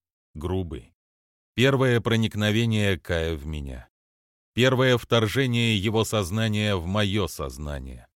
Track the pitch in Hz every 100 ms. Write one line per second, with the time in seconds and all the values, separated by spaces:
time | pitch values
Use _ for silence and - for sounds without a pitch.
0 | _ _ _ 78 85 95 87 - - _
1 | _ _ _ _ _ - 131 135 131 120
2 | 110 113 110 107 104 107 117 107 101 90
3 | - 85 82 78 76 76 69 62 - _
4 | _ _ _ _ _ 110 127 127 131 123
5 | - 117 110 123 135 120 117 107 107 110
6 | 107 110 85 110 113 107 104 95 85 104
7 | 104 104 87 - 69 64 76 71 65 62
8 | -